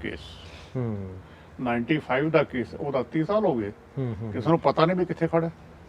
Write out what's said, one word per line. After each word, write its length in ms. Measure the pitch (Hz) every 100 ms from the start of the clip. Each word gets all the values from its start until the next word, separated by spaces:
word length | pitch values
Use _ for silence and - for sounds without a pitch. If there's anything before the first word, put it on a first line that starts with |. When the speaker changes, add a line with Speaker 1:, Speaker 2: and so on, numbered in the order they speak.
Speaker 1:
ਕੇਸ। 200 | 107 - - - - - - 131
Speaker 2:
ਹੂੰ। 400 | 120 101 95 92 87 - - -
Speaker 1:
ਨਾਈਨਟੀ 380 | 123 120 117 156
ਫਾਈਵ 320 | - 127 156
ਦਾ 120 | 151
ਕੇਸ, 320 | 139 127 110
ਉਹਦਾ 280 | - 143 135
ਤੀਹ 220 | 120 160
ਸਾਲ 200 | 160 208
ਹੋ 100 | 196
ਗਏ। 180 | 123 101 - - -
Speaker 2:
ਹੂੰ, 180 | 127 110
ਹੂੰ, 100 | 113
Speaker 1:
ਕਿਸੇ 160 | 104 127
ਨੂੰ 100 | 165
ਪਤਾ 280 | 143 147 165
ਨਹੀਂ 100 | 185
ਵੀ 80 |
ਕਿੱਥੇ 240 | 175 156 160
ਖੜਾ 180 | 165 165
ਹੈ। 60 | - - -